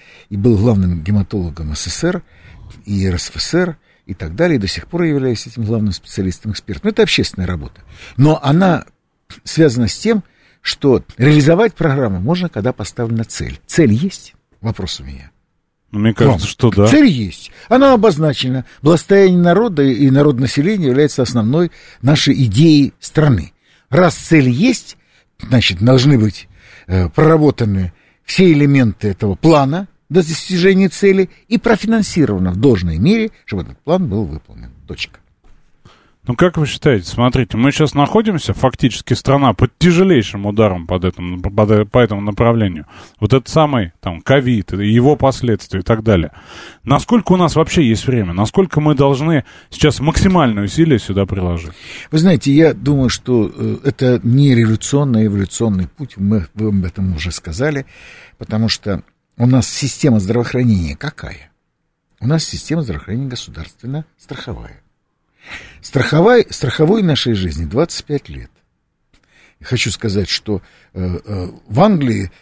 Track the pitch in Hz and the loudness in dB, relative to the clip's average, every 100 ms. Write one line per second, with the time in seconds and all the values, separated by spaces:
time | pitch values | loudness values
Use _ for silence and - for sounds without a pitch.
0 | _ - _ 101 113 107 117 104 90 85 | _ -20 _ -2 2 2 2 2 0 -2
1 | 80 104 98 107 87 78 78 78 - - | -2 -2 -2 -4 -6 -8 -8 -8 -8 -4
2 | 165 180 - _ - - - - - 101 | -4 -4 -10 _ -20 -20 -20 -16 -6 -2
3 | 95 87 - - - 165 180 156 _ _ | -2 -2 -6 -8 -4 -2 -2 -6 _ _
4 | - 98 78 87 175 143 98 - - 170 | -18 -14 -10 -2 0 0 -2 -6 -8 -4
5 | 170 143 131 110 - 120 104 113 107 90 | -2 -2 -2 -4 -8 -8 -4 -2 -2 -4
6 | - - 95 - 107 101 - 95 208 220 | -8 -6 -6 -6 -8 -10 -10 -8 -4 0
7 | 214 - - - 90 90 69 - - - | 0 0 -2 -4 -6 -6 -10 -18 -20 -20
8 | - - 147 151 139 156 190 151 - _ | -8 0 2 2 0 2 2 0 -4 _
9 | _ _ _ - - - 156 120 113 - | _ _ _ -18 -6 2 2 2 -2 -2
10 | 208 220 - _ _ _ - - 139 117 | -2 -2 -4 _ _ _ -10 -2 2 2
11 | - - 135 151 143 170 226 - 160 139 | 0 0 4 4 4 2 0 0 -2 0
12 | 120 95 104 180 175 - 107 - 107 - | -2 -2 -2 -2 -4 -4 -4 -6 -8 -8
13 | 117 113 113 - 58 67 - - 143 110 | -4 -4 -6 -8 -10 -12 -4 2 2 2
14 | 190 - - _ _ _ 110 107 92 - | -2 -8 -16 _ _ _ -8 -8 -8 -10
15 | 67 65 67 _ _ _ _ _ _ 101 | -14 -18 -20 _ _ _ _ _ _ -2
16 | 110 110 113 98 98 - 123 101 104 294 | 0 2 2 2 -2 0 2 4 4 6
17 | 277 131 98 - - - - 254 277 247 | 4 2 -4 -8 -14 -16 0 4 4 4
18 | 214 147 156 135 131 131 120 _ 147 170 | 4 2 0 0 -2 -4 -6 _ 2 2
19 | - 196 196 180 175 180 240 156 139 117 | 4 4 6 4 4 2 2 2 0 2
20 | 139 135 147 123 131 - 156 214 147 127 | 4 4 4 2 -2 0 0 0 0 2
21 | 151 - 123 123 107 151 170 - - - | 2 0 -2 0 0 0 -2 -6 -20 -4
22 | 117 156 - 143 123 98 165 151 135 - | 0 2 2 0 2 4 6 6 2 -2
23 | - - 151 107 - _ _ _ _ 139 | -6 0 2 2 -2 _ _ _ _ 2
24 | 180 - - 160 127 123 240 240 - - | 2 0 2 2 4 2 0 0 -6 -20
25 | _ _ _ _ - 127 - 87 117 131 | _ _ _ _ -2 0 0 0 2 4
26 | 135 135 107 - - _ - - - 92 | 4 4 2 -4 -14 _ -20 -20 -4 -2
27 | 87 - 156 160 151 - 110 95 90 - | 0 2 4 4 2 2 -2 -2 -4 -8
28 | _ _ - - 185 151 143 139 120 92 | _ _ -4 2 4 4 4 4 2 0
29 | 107 95 104 92 156 156 135 165 196 _ | -6 -4 -4 0 4 4 2 -2 -8 _
30 | - 165 160 160 - 185 185 190 190 - | -4 -2 0 -4 -4 0 2 4 2 2
31 | 202 190 185 _ - 233 240 226 208 226 | 2 2 0 _ -4 -2 0 0 0 0
32 | 202 - 131 98 92 90 135 107 87 80 | 0 0 0 0 -2 2 2 2 0 0
33 | 135 226 220 - - 98 - - - 185 | 2 2 -2 -8 -10 -8 -8 -10 -4 -2
34 | 160 98 92 76 - - 60 - - - | -2 -4 -4 -8 -14 -20 -20 -20 -16 -12
35 | - _ _ _ _ - _ _ - _ | -14 _ _ _ _ -20 _ _ -20 _
36 | _ _ - 120 180 165 143 - 156 113 | _ _ -8 0 0 0 -4 -2 0 0
37 | 87 - 123 127 120 110 131 - 151 147 | -2 -2 0 0 -2 0 0 0 0 0
38 | 143 214 220 175 - - 131 - 117 - | 0 0 0 -2 -4 -2 -2 0 -2 -2
39 | - 123 - 139 135 104 127 - 175 170 | -4 -4 0 2 2 0 -2 2 2 4
40 | 190 151 104 101 101 104 107 90 82 90 | 4 2 0 -6 -4 0 0 0 -4 -4
41 | 92 - 90 90 92 101 104 107 107 123 | -4 -4 -8 -8 -6 -2 0 2 2 0
42 | 120 101 101 101 117 117 101 80 73 - | 0 -2 -6 0 0 2 -2 -4 -14 -20
43 | - _ 107 131 - 156 151 131 87 - | -20 _ 0 0 0 0 0 0 -4 -8
44 | - 82 - 135 127 117 92 95 104 117 | -10 -6 0 0 2 -2 -4 -4 0 4
45 | 127 147 135 131 123 104 - 95 - 113 | 4 2 0 0 -2 -4 -4 -6 -2 0
46 | 110 98 82 - - - - - 110 139 | 2 2 0 -8 -20 -20 -20 -10 -2 -2
47 | - 240 - 185 170 151 160 180 131 110 | 2 0 2 2 2 0 0 2 2 0
48 | - 123 92 87 104 - 190 - 151 139 | 0 -2 -2 -2 -2 0 0 0 0 2
49 | 139 135 156 156 - - _ - 151 127 | 2 0 0 -2 -4 -12 _ 0 0 2
50 | 143 156 196 185 135 104 104 - 165 117 | 0 2 2 4 2 0 -2 0 2 2
51 | - 98 95 101 90 85 80 - - - | 0 -2 -2 -2 -4 -4 -8 -18 -20 -20
52 | - 156 175 143 - 143 160 107 127 143 | -4 0 2 2 2 4 4 2 -2 0
53 | 127 - - 123 104 - 110 107 139 - | 0 -2 -2 0 0 -4 -6 -4 -4 -2
54 | 127 120 117 127 143 120 110 110 - 139 | 0 0 2 4 4 4 2 0 -2 -2
55 | 143 113 107 101 95 - 113 95 90 - | 0 0 0 0 -4 -4 -2 -2 -4 -8
56 | 135 - 98 107 80 104 110 101 87 101 | -14 -4 -2 -2 -4 -6 -2 -2 -2 -4
57 | 95 80 85 - - 82 143 143 135 - | -4 -4 -6 -8 -10 -6 -4 -4 -8 -18
58 | - - - - 113 110 110 - 107 95 | -20 -20 -20 -18 -6 -2 -2 -2 -6 -8
59 | - _ _ - 123 131 - - 135 - | -8 _ _ -2 2 2 0 -4 -6 -2
60 | 151 110 95 113 117 127 123 101 80 73 | 0 2 0 -2 -2 0 2 0 -2 -8
61 | 151 - - - - _ _ _ _ _ | -12 -12 -16 -18 -20 _ _ _ _ _
62 | _ _ 117 160 - - - 160 131 76 | _ _ -2 -2 -2 -8 -6 -4 -4 -8
63 | - 113 135 123 - 80 80 _ 117 147 | -8 -8 -8 -10 -14 -16 -18 _ -12 -10
64 | 151 _ - 131 - 80 55 - _ _ | -12 _ -18 -16 -14 -14 -16 -20 _ _
65 | _ _ _ _ - - - - - 135 | _ _ _ _ -20 -20 -20 -20 -6 -4
66 | 117 151 196 247 - - 135 - 156 220 | 0 2 4 4 2 -4 -6 0 2 2
67 | 180 139 - 107 92 76 80 107 170 - | 0 0 -2 -2 -4 -6 -4 -2 -4 -6
68 | - 143 - 67 60 _ _ _ _ _ | -8 -8 -8 -16 -18 _ _ _ _ _
69 | _ _ _ _ _ _ - 123 - - | _ _ _ _ _ _ -6 -4 -4 -4
70 | 113 98 92 - - 98 - _ _ 92 | -4 -4 -4 -6 -6 -8 -8 _ _ -8
71 | 90 87 - 98 90 - - 107 208 185 | -6 -6 -8 -10 -10 -12 -6 0 2 2
72 | 131 107 95 - | 0 -2 -6 -12